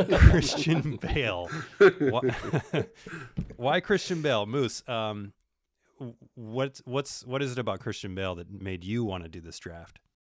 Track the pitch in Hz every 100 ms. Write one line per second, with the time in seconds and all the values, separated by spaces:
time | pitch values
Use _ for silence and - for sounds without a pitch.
0 | 175 180 - 175 - 151 160 160 151 131
1 | 165 151 117 90 87 160 - - 196 -
2 | 139 113 131 120 - 147 - 156 - -
3 | - 165 131 - - - 123 175 - 190
4 | - 175 151 117 104 135 120 - - 117
5 | 110 104 101 - _ _ _ _ _ -
6 | 123 117 - - 110 120 135 - - 139
7 | 143 - 127 131 139 123 110 95 - 101
8 | 101 92 95 87 87 98 95 92 90 113
9 | 113 92 85 87 82 - - 85 82 -
10 | _ _